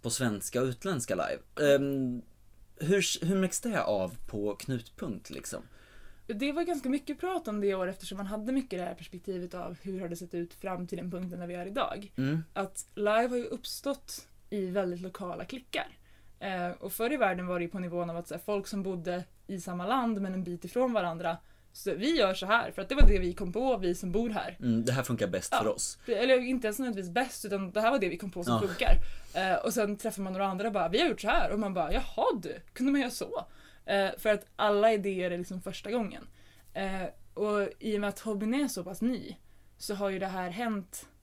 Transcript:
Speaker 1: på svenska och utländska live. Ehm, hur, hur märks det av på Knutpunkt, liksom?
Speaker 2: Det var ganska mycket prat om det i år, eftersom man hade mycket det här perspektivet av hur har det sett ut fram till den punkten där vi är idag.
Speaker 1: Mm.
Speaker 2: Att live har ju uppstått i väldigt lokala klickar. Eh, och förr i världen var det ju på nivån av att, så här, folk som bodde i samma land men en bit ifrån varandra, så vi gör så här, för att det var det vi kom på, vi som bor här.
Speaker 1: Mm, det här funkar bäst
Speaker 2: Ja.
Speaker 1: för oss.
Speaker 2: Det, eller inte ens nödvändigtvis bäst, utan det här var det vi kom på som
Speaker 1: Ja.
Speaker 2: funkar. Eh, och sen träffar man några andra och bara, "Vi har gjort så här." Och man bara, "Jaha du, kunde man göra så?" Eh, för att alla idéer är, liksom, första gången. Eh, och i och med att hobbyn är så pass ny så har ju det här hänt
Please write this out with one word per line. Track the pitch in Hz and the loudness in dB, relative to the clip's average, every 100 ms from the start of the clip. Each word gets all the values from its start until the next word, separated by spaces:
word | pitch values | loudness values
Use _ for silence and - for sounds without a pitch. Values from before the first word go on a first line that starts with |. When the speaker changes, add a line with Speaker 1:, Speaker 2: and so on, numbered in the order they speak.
Speaker 1:
på | 117 | -4
svenska | - 127 104 - 123 | 0 0 0 -2 0
och | 131 | 0
utländska | 123 196 156 120 | -2 -2 -2 0
live. | 92 76 - - - 147 | -2 -2 -4 -8 2 6
Ehm, | 139 139 139 127 123 - - - - - - | 6 6 0 0 -2 -8 -20 -20 -20 -20 -6
hur, | 151 196 180 - 165 | 2 4 4 0 0
hur | 190 | 2
märks | 185 - | 2 -2
det | 240 196 | -2 -2
av | - 101 92 - - | 0 0 0 -4 -8
på | 107 104 | -4 -4
Knutpunkt, | 101 - 127 113 - 175 95 - | -4 -4 -6 -6 -10 -8 -8 -8
liksom? | - - - - - - - - - - | -12 -10 -10 -12 -20 -20 -20 -18 -18 -8
Speaker 2:
Det | 214 277 | -4 -2
var | 294 | 0
ganska | 339 320 262 | -2 -2 0
mycket | 277 - 285 | -2 -4 -6
prat | 359 370 - | -2 -2 -4
om | 208 | -2
det | 202 | 0
i | |
år, | 190 180 | 0 -2
eftersom | 190 - 196 | -4 -10 -8
man | 196 | -6
hade | 214 214 | -6 -2
mycket | 262 254 180 | -2 -2 -6
det | |
här | 180 | -6
perspektivet | 180 170 180 185 185 180 | -8 -12 -12 -6 -6 -6
av | 180 175 175 | -8 -10 -10
hur | 196 185 | -8 -6
har | 175 | -6
det | 170 | -8
sett | 180 | -8
ut | 175 170 | -6 -6
fram | - 196 180 180 | -8 -8 -6 -6
till | 185 | -6
den | 175 | -6
punkten | 175 185 175 | -6 -6 -6
där | 175 | -6
vi | |
är | 180 180 | -6 -6
idag. | 226 - - 202 - | -2 -2 -4 -8 -2
Speaker 1:
Mm. | 135 160 160 | 0 0 -2
Speaker 2:
Att | - 196 - - | -6 -6 -6 -12
live | - 208 220 240 | 0 2 4 2
har | 247 | 0
ju | |
uppstått | 240 240 - - 277 277 - - - - - | -4 -8 -8 -6 -4 -6 -8 -14 -16 -20 -8
i | 208 190 | -4 -2
väldigt | 185 185 175 | 0 -2 -4
lokala | 180 - 180 170 | -8 -10 -8 -8
klickar. | - 262 - - - - - - - - | -10 -12 -6 -6 -6 -10 -20 -20 -20 -10
Eh, | 202 185 175 | -6 -4 -4
och | - 196 | -6 -8
förr | - 233 | -2 -2
i | 294 | 2
världen | 208 180 180 | 2 2 -2
var | 180 | -2
det | |
ju | 170 | -4
på | 190 | -4
nivån | 180 175 170 | -4 -4 -4
av | 165 | -6
att, | 170 | -8
så | |
här, | 170 | -10
folk | - 208 196 | -2 -2 -2
som | 202 | -4
bodde | 190 180 170 180 180 - - | -4 -4 -4 -4 -6 -16 -10
i | 196 | -8
samma | 170 180 180 | -6 -6 0
land | 262 233 214 | 2 2 0
men | 190 | -2
en | 185 | -4
bit | 180 175 | -4 -6
ifrån | 175 240 254 | -4 0 2
varandra, | 226 175 165 170 170 - - - | 2 0 -2 -2 -4 -8 -20 -20
så | - 196 | -8 -4
vi | 160 247 330 | -2 0 4
gör | 196 | 2
så | 190 190 | 2 2
här, | 226 - | 2 2
för | - | -6
att | 190 | -2
det | |
var | 277 - | 12 12
det | 190 | 12
vi | 180 | 2
kom | 180 185 | -2 -4
på, | 202 262 226 | 0 2 2
vi | 185 | 0
som | 175 185 | -2 0
bor | 185 233 | 0 0
här. | 214 - - | -2 -6 -2
Speaker 1:
Mm, | 123 113 | 2 2
det | 117 | 2
här | 127 | 0
funkar | 127 117 101 | 0 0 0
bäst | 92 - | -2 0
Speaker 2:
Ja. | 117 | 0
Speaker 1:
för | 107 | 0
oss. | - - - - | 0 -4 -6 -2
Speaker 2:
Det, | |
eller | 208 247 254 | 0 6 4
inte | 247 262 233 | 4 0 -2
ens | 208 | -2
nödvändigtvis | 262 202 180 | -4 -4 -2
bäst, | 175 254 - | -2 -2 -4
utan | 214 196 190 | -4 -4 -2
det | 208 | 2
här | 220 | 4
var | 269 | 4
det | 185 | 2
vi | 175 | -2
kom | 202 | -6
på | 180 | -6
som | 175 120 | 0 2
Speaker 1:
Ja. | 202 | 2
Speaker 2:
funkar. | 175 175 - - - - | 2 8 10 8 0 -6
Eh, | - 190 180 | -2 0 2
och | - | 0
sen | 233 208 202 | 0 0 0
träffar | 226 208 | -4 -4
man | 196 | -6
några | 185 196 | -2 -2
andra | 185 214 | 0 0
och | |
bara, | 202 165 | 0 2
"Vi | 202 | 4
har | 330 | 2
gjort | 220 | 2
så | 202 | 2
här." | 294 - | 4 4
Och | 208 | 2
man | 202 | 0
bara, | 185 156 | 0 2
"Jaha | 220 269 - 508 285 | 2 0 2 2 2
du, | 170 - - | -4 -10 -14
kunde | - 254 | -2 2
man | 277 | 2
göra | 254 | 0
så?" | 247 - - - - - - | -4 -6 -6 -8 -14 -20 -16
Eh, | - 202 190 - | 0 2 2 0
för | 214 | 2
att | 208 208 - | 2 0 0
alla | 208 208 220 | 4 6 6
idéer | 220 196 190 180 | 4 0 0 -2
är, | 175 | -2
liksom, | 175 185 | -4 -8
första | 196 196 208 | -8 -10 -4
gången. | 240 208 - - - - - - | -2 -2 -6 -16 -20 -20 -20 -10
Eh, | - 196 190 185 - - | -4 -2 -2 -4 -8 -16
och | - 208 208 196 - | -2 2 2 0 -2
i | 220 208 | -2 0
och | |
med | 202 | 0
att | 196 | -4
hobbyn | 220 208 214 | -4 -2 0
är | 262 285 | 2 0
så | - | -2
pass | 180 185 | -8 -2
ny | 226 247 - - - - - - | 0 0 -6 -14 -18 -20 -20 -14
så | - | -8
har | 196 202 | -2 -2
ju | 190 | 0
det | 190 | -2
här | 185 180 | -4 -4
hänt | 175 240 208 185 - - - | -4 -2 -4 -6 -14 -16 -20